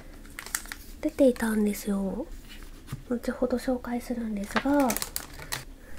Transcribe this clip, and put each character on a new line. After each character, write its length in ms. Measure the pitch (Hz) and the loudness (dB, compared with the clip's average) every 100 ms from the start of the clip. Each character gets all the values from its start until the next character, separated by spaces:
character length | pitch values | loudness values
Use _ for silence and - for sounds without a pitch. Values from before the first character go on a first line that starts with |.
| - - - - - - - - - - | -14 -14 -14 -14 -6 -6 -6 -12 -12 -4
出 100 | 311 | -4
て 160 | - 269 | 6 6
い 80 | |
た 180 | 240 226 | 8 2
ん 120 | 214 | 4
で 100 | 208 | 4
す 160 | 202 - | 2 0
よ。 380 | 196 196 190 294 - - - - - - - - | 0 0 -2 -6 -10 -12 -14 -14 -14 -10 -10 -4
後 220 | 240 - | -2 -2
ほ 160 | 240 247 | 0 2
ど 80 | 240 | 2
紹 240 | - 247 | 2 0
介 200 | 240 240 | 0 -4
す 140 | - | -2
る 80 | 233 | -2
ん 140 | 220 208 | -2 -2
で 80 | |
す 80 | 202 | 0
が、 340 | 220 269 285 262 208 - - - - - - - - - | 0 4 6 6 4 0 -4 -8 -10 -6 -6 -8 -14 -10